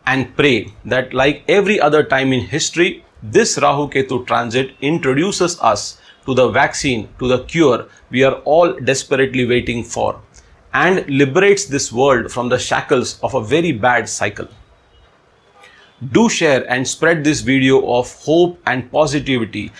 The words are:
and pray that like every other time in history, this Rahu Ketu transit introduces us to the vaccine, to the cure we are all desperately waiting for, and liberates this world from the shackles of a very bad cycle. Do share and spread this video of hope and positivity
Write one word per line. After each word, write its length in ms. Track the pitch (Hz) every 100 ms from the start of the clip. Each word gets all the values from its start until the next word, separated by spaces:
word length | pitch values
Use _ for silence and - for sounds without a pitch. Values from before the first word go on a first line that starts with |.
| 107
and 300 | 131 120 -
pray 340 | 147 113 90 - 104
that 300 | 127 - 127
like 280 | 139 147 -
every 340 | 190 190 208
other 220 | 151 151
time 300 | 139 135 135
in 80 | 127
history, 640 | 95 156 - 156 185 - - _
this 340 | 107 170 233 -
Rahu 320 | 143 143 143
Ketu 380 | 135 135 127 123
transit 480 | 113 117 120 135 -
introduces 800 | 139 170 143 135 190 - 175 -
us 400 | 120 92 - - - _ -
to 80 | 127
the 140 | 120
vaccine, 600 | 104 147 - 147 117 101 -
to 100 | 127
the 160 | 123 -
cure 420 | 165 147 110 - - -
we 120 | 123
are 120 | 135 127 135
all 280 | 156 175
desperately 720 | - 127 135 - 131 135 127 120
waiting 360 | 123 127 117
for, 380 | 110 - 110 - - - _ _ _
and 320 | 127 165 190 -
liberates 560 | 139 139 160 202 196 -
this 260 | 139 -
world 400 | 113 139 123 107
from 180 | 127 123
the 100 | 127
shackles 600 | - 131 - 135 110 -
of 100 | -
a 100 | 131
very 280 | 110 151 175
bad 360 | 117 123 120 107
cycle. 400 | - 101 - - - _ _ _ _ _ _ _ _ _ _ - - _ - 135
Do 160 | - 226
share 380 | - 165 127 -
and 200 | 123 131
spread 360 | - 160 170
this 180 | 147 131
video 460 | 110 135 135 131 -
of 180 | 120 123
hope 480 | - - 165 175 - -
and 260 | 127 123
positivity 800 | 131 151 147 131 127 107 104 -